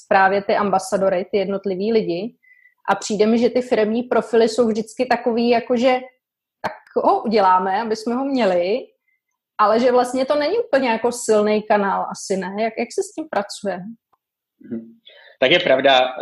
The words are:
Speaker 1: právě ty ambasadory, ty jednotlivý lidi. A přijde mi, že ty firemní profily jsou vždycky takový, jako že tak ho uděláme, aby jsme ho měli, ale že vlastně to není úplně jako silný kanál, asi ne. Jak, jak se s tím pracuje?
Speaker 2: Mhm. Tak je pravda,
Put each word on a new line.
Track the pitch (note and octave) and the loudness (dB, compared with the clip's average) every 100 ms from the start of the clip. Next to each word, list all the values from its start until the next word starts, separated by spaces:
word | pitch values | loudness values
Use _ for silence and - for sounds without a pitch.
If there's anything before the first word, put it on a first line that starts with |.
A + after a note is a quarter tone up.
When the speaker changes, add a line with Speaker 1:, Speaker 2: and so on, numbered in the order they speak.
| - | 0
Speaker 1:
právě | G3 F#3+ G3+ | 2 4 2
ty | G3 | 0
ambasadory, | G#3 G3+ F#3+ - G3 F#3+ F3+ G3+ | 0 0 -2 -2 -2 0 -2 -2
ty | G#3 | -2
jednotlivý | F#3+ G3 G3+ F#3 G#3 | -2 -4 -4 -4 -2
lidi. | A3+ F3 E3+ A3 - _ _ _ _ - | 0 0 -4 -6 -12 _ _ _ _ -4
A | |
přijde | G3 - G#3 G#3+ | -4 -2 0 2
mi, | A#3 | 4
že | A#3+ | 2
ty | A#3+ | 0
firemní | B3 A3 G#3 A3+ | 0 0 2 0
profily | B3 A#3+ A3 A#3 A3+ | -2 -2 0 2 2
jsou | A#3 A#3 | 2 0
vždycky | G#3+ A3 - B3+ | 0 -4 -4 -2
takový, | A#3 B3 A3+ A#3 | 0 0 0 2
jako | A#3 A#3 B3 | 2 2 0
že | C4 B3+ B3+ _ _ _ _ _ | 2 0 -2 _ _ _ _ _
tak | - - - - | -12 -12 -8 -2
ho | - - | 0 0
uděláme, | A#3+ G#3+ F#3+ F#3 F#3+ F#3+ | 0 2 4 4 2 -2
aby | A3+ A3 | -2 -4
jsme | - | -4
ho | A#3+ | -4
měli, | C#4 C4 G#3+ F3+ F3+ A#3+ - _ _ _ _ _ _ - | -2 0 0 0 0 -2 -6 _ _ _ _ _ _ 0
ale | G#3 A3 | 2 4
že | B3+ | 4
vlastně | B3 B3 B3+ | 2 2 -2
to | C4 | 0
není | D4 D4 A4+ | 0 0 -2
úplně | A#4 C4+ B3 | 0 0 0
jako | A3+ A#3+ | 0 -2
silný | A#3 - G#3+ G#3 G#3+ | -4 0 2 2 0
kanál, | G#3 G#3 G3 F#3 F3+ | 2 0 0 -2 -6
asi | F#3+ - F#3+ | -8 -6 -4
ne. | F#3 G3 | -4 -4
Jak, | A3+ A3+ | -6 -4
jak | A#3+ | -6
se | - | -6
s | F#4+ | -6
tím | - D#4+ | -8 -8
pracuje? | G3+ G3+ - G3+ F3 G3 A#3 _ _ _ _ _ _ | -6 -6 -8 -8 -8 -10 -16 _ _ _ _ _ _
Speaker 2:
Mhm. | - A2+ A2+ - _ - - _ | -12 -12 -12 -20 _ -20 -20 _
Tak | C3 | 0
je | F3 | 2
pravda, | - C3 C3+ C3 B2+ - | 2 2 4 4 2 -2